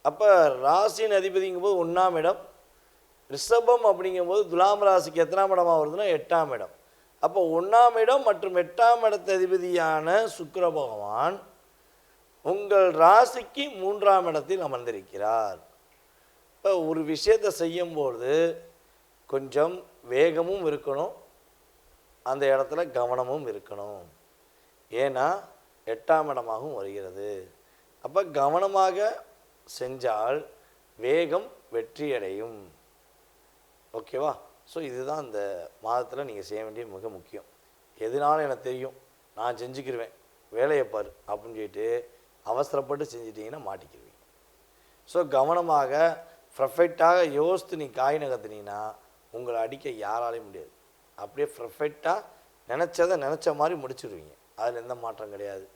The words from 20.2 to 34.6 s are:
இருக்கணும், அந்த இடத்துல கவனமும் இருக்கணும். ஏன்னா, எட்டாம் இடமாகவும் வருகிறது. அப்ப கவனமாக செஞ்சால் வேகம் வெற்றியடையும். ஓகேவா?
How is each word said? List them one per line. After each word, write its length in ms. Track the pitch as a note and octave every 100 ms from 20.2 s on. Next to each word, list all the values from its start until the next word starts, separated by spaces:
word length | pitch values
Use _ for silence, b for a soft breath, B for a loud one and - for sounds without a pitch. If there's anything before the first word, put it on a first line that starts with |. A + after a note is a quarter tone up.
| E3 D#3+ E3+ G3
இருக்கணும், 460 | D#3+ D3 D3 C#3 F#3 - - _ _ _ _ _ _ _ _ _
அந்த 200 | B2 C3+ C#3
இடத்துல 440 | C3+ C3+ D3+ E3
கவனமும் 560 | B2+ A#2+ B2+ B2+ D3 C3
இருக்கணும். 560 | G2+ - G2+ G2+ G2+ E2 _ _ _ b b b b _
ஏன்னா, 500 | A#2 C#3 B2+ C#3+ G3 - - _ _
எட்டாம் 440 | - A2+ - D#3+ D3+
இடமாகவும் 440 | C3 A#2 A2 D3
வருகிறது. 800 | A#2+ G2 G2+ F#2+ F#2+ G#2 G2 F#2 _ b b b _
அப்ப 240 | - E3
கவனமாக 1000 | F#3 D3 C#3 E3+ G3 G3 F#3+ F#3 G#3+ - - _ _ _ - -
செஞ்சால் 680 | B2+ C3 B2 G#2+ A#2 D3 D3 - b b _ -
வேகம் 500 | A#2+ D#3 E3 F3 G#3+ - _
வெற்றியடையும். 840 | D#3 D3+ - D3 B2 F#2+ G2 A#2 G#2+ F#2 D2+ _ _ _ _ _ _ _ _ _ _ _
ஓகேவா? 440 | A2+ - C3 D3 C3 - _